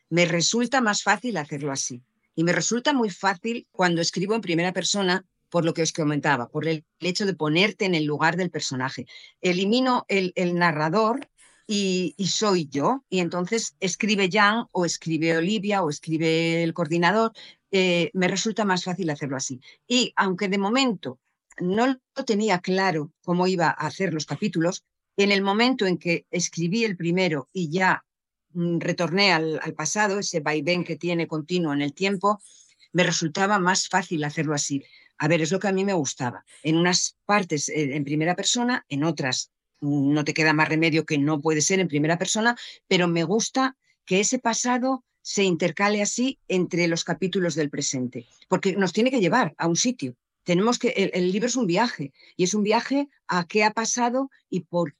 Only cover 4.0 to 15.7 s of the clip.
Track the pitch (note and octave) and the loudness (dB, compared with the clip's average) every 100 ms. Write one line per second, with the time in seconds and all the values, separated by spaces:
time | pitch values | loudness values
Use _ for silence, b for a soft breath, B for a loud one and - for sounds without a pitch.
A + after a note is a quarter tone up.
4 | E3 F#3 F#3+ A3 F#3 E3 F3+ F#3 F3 G3+ | 0 -2 -2 -2 0 0 0 -2 -2 0
5 | F#3+ F#3 - _ _ F3 E3 D#3+ D#3+ - | 0 0 -4 _ _ 0 0 0 -2 0
6 | D3 D3 D3+ C3 A#2+ D3+ D3+ D#3+ - - | 0 0 0 0 -2 -4 -4 -4 -8 -8
7 | F3 F3+ G3+ D#3 D3+ D#3+ G#3 - G3 E3 | -4 -2 -2 -2 0 2 2 0 0 0
8 | D3+ D3 D#3+ E3+ F#3 D#3 - C3 C3 - | 0 2 0 0 -4 -4 -6 -4 -6 -6
9 | B2 B B B F3+ F3+ G3 A#3+ B3+ B3 | -14 B B B -2 0 2 2 2 0
10 | - G3 F#3 - F3+ F3 F3 D3+ D#3+ G3 | 0 -2 0 -2 -2 2 2 2 0 2
11 | A3 C4 - _ b b - G3+ G3 F#3 | 0 0 -8 _ b b -4 -2 0 0
12 | F3+ - F3+ - G#3+ F3+ D3+ C#3 D#3+ C4+ | -2 -4 -4 0 2 0 0 -2 0 -2
13 | - F#3 E3+ F3 F3+ A3+ A3+ - F#3 - | -2 -2 -2 -2 -2 -4 -4 -6 -6 -2
14 | G#3 G3+ F#3+ G#3 G3+ A3+ A3+ F#3 E3+ - | 0 2 2 4 4 2 -2 -2 -2 -2
15 | E3 D#3+ E3 D#3+ F3 A3 G3+ | -4 -2 0 0 0 -2 0